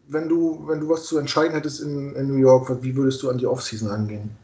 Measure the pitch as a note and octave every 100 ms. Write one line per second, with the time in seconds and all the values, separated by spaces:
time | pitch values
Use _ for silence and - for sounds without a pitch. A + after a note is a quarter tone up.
0 | C#3+ D3+ D#3+ E3+ E3 D#3 D3+ D3+ D3+ E3
1 | - D#3 C3+ D3+ D#3+ D#3 D3+ C#3 D3 C#3+
2 | C#3 C3+ C#3 C3+ C3 C3 C3 B2 B2+ C3
3 | C3+ C3 C3+ B2 A#2+ B2 - A2 G#2+ G#2
4 | G#2+ G#2 G#2+ -